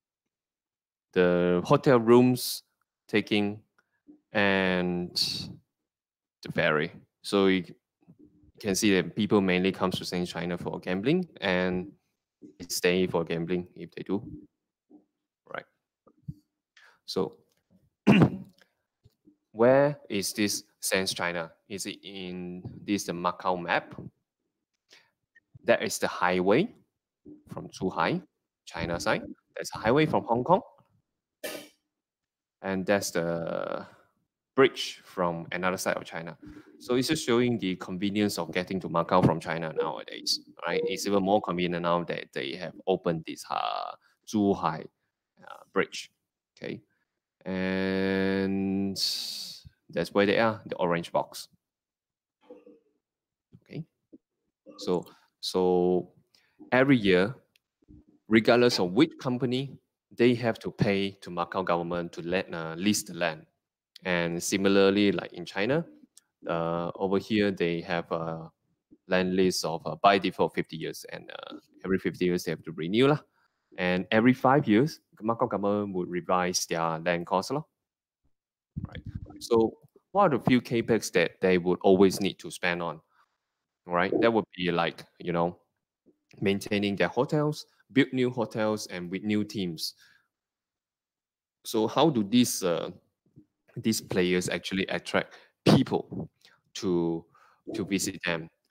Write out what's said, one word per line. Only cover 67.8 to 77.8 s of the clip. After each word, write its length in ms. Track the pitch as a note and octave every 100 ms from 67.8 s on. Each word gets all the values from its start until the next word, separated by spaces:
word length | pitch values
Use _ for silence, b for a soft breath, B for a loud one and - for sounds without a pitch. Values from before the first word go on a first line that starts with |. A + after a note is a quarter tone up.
have 300 | F2+ E2+ E2
a 380 | E2+ E2 E2 E2 _ _ _ _ _ -
land 260 | F#2 F#2
lease 300 | F#2 F#2 -
of, 160 | D#2+ E2+ D#2+
uh, 100 | D#2+
by 160 | G2 G2+
default 360 | F2+ - E2+
fifty 220 | - - E2
years, 300 | D#2+ - -
and, 200 | E2+ -
uh, 240 | - - - _ - F2+
every 120 | F#2+
fifty 280 | F2+ D#2 F#2
years 180 | F2+
they 80 | -
have 100 | D#2+
to 80 | -
renew 360 | D#2+ E2 A2 C3+
lah. 120 | D3 - _ _ _ _ -
And 280 | F2+ F2+ F#2
every 240 | A2 B2
five 340 | B2+ B2+ C#3+ C#3+
years, 320 | G#2 D#3 - _ -
Macau 260 | G#2+ A#2 A#2+
government 460 | G2+ G2+ G#2 G#2
would 160 | F#2 F2
revise 560 | F2 E2+ F2+ F2+ F#2 -
their 320 | E2 E2 D#2+
land 280 | E2+ F2 F2
cost 240 | F#2+ -
lor. 140 | C#3 - _